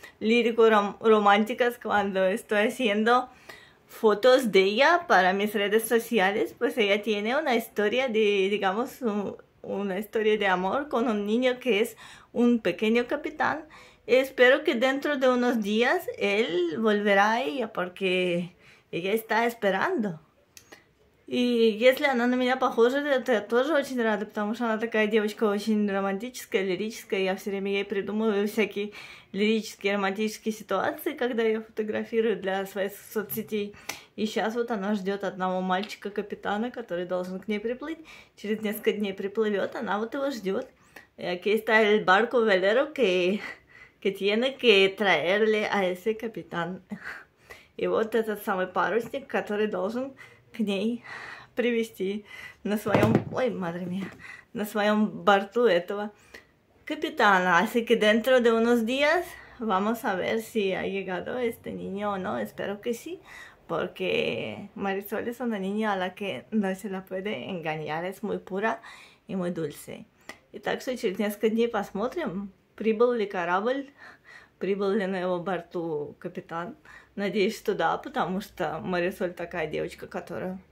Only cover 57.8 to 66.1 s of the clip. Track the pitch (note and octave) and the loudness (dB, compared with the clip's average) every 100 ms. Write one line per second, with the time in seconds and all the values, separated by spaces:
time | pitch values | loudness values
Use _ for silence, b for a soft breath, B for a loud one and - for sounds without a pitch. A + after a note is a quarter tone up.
57.8 | A3+ G#3+ G#3+ A3+ B3 B3+ A#3 A3+ A#3 A#3+ | 2 4 4 4 4 4 4 4 4 2
58.8 | A3 C4 D4 F4 F4 - B B A3 F#3+ | 2 0 2 2 -2 -10 B B -2 0
59.8 | G#3 A#3+ A#3+ F#3 - A3+ A3 A3+ F#3+ F3 | 0 -2 -2 -2 -2 -4 -4 -2 0 -2
60.8 | F3+ G3 F#3 F3+ - B3+ A#3 A#3 - F#3 | -4 -6 -6 -6 -6 -4 -4 -6 -10 -10
61.8 | F3+ G3 G#3 G3 F#3+ A#3 G#3+ - - G#3 | -8 -6 -4 -4 -6 -6 -8 -8 -8 -6
62.8 | B3 A#3 D#4+ F#4 B B B B - E3+ | -6 -6 -10 -14 B B B B -8 -6
63.8 | F3+ - F#3 D#3 D#3 - - - G3 - | -6 -6 -2 0 -2 -4 -6 -10 -14 -8
64.8 | G3 F#3+ G3 G3+ G3+ A#3+ B3 G#3 F#3+ G#3 | -6 -6 -6 -8 -6 -6 -6 -4 -4 -2
65.8 | A3 G3 F#3 | -2 -2 -4